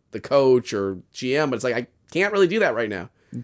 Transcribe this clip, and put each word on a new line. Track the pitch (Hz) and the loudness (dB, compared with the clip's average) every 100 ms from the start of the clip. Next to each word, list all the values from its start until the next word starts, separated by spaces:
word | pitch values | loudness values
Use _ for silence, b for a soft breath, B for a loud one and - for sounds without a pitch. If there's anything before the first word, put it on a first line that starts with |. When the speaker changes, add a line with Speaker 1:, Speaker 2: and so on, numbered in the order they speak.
| _ | _
Speaker 1:
the | 107 | -12
coach | - 139 131 127 - | 0 4 6 4 2
or | 104 98 92 - | -4 -4 -6 -12
G | - 131 139 | -8 -2 0
M, | 151 | 0
but | 120 | -2
it's | |
like, | 127 117 | -2 -4
I | 120 _ - | -6 _ -6
can't | 165 202 | -2 0
really | 202 180 | 2 2
do | 214 | 2
that | 175 113 | 0 0
right | 110 | -4
now. | 95 82 _ _ | -6 -10 _ _
Speaker 2:
You | 120 | -12